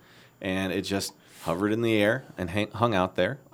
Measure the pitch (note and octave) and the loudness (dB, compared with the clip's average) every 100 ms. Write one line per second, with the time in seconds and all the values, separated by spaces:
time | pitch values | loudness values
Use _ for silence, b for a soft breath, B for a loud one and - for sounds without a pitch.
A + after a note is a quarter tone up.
0 | b b b b G2 F#2 F#2+ F2+ F#2 G2 | b b b b -6 -4 -2 -4 -2 -4
1 | - - b b - E2+ G#2 A2 A#2 A2 | -4 -12 b b -4 0 0 0 2 4
2 | G#2 B2+ - - F2+ G2 G#2 G2+ A#2+ G2 | 4 2 -4 -8 -4 -2 -4 0 2 4
3 | F#2 - F#2 C#3 - | 0 2 -2 -2 -6